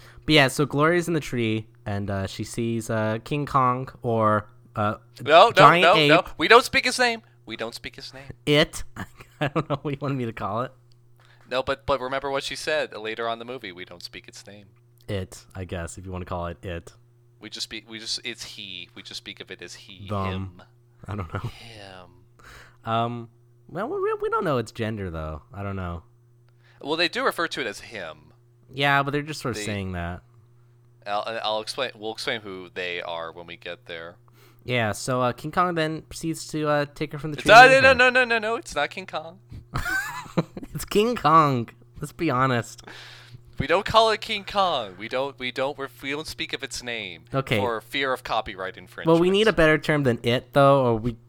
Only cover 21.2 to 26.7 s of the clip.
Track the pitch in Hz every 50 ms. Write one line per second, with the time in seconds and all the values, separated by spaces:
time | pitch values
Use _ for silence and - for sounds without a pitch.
21.2 | 90 80 - 98 - 110 - - - 117 113 110 98 98 95 92 90 90 87 -
22.2 | - _ _ _ - - - - - - - _ - 117 113 113 117 120 120 120
23.2 | 117 110 _ _ _ _ _ _ _ - - 165 208 269 381 403 370 415 440 415
24.2 | 415 427 427 440 - 165 139 123 113 - - - 113 107 113 104 98 90 82 80
25.2 | 78 78 78 73 - _ - 98 101 101 98 95 92 87 87 85 - _ _ _
26.2 | _ _ _ _ _ _ _ _ _ _